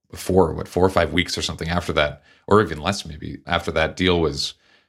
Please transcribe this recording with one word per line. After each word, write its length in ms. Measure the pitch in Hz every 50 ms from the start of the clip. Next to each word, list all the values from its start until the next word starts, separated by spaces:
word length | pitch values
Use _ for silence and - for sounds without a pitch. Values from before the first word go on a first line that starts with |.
| _ _ -
four, 400 | - - - 92 95 87 80 80
what, 140 | 80 80 -
four 180 | - 87 90
or 40 | 95
five 220 | - 87 87 - -
weeks 220 | 90 87 - -
or 60 | 85
something 280 | - - - - 82 80
after 220 | 87 87 - - 80
that, 280 | 76 73 73 69 - _ _ _ _ _
or 160 | - 98 107
even 180 | 107 80 80 73
less 280 | 76 92 101 - - 82
maybe, 320 | 76 - - 80 - - - -
after 240 | 87 85 - 85
that 240 | 78 80 80 78 -
deal 260 | - 92 90 87 85
was, 320 | 80 73 71 71 - - - _ _ _ _ _ _